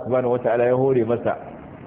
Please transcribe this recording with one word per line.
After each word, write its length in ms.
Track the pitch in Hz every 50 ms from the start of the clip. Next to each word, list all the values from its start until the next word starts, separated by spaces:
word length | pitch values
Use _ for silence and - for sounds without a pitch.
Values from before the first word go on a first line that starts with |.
| -
subhanahu 320 | 110 123 127 123 120 123 123
wata'ala 260 | 120 117 113 120 120 120
ya 80 | 127
hore 280 | 127 131 135 135 123 110
masa 320 | 110 120 113 - 110 - - - - - - - - - - -